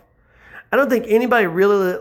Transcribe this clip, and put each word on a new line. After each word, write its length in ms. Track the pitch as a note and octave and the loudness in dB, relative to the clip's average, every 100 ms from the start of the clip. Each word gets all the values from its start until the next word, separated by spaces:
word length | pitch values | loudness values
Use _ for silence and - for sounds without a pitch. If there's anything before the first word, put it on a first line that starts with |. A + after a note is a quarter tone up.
| _ _ _ _ - - - | _ _ _ _ -20 -20 -4
I 40 | A#3 | -2
don't 140 | C#4 | 0
think 160 | A#3 A3 | -2 0
anybody 400 | A3 B3 A#3+ F#3 | 0 2 0 0
really 500 | E3+ G3+ G3+ F#3 F3+ | 0 0 2 -2 -4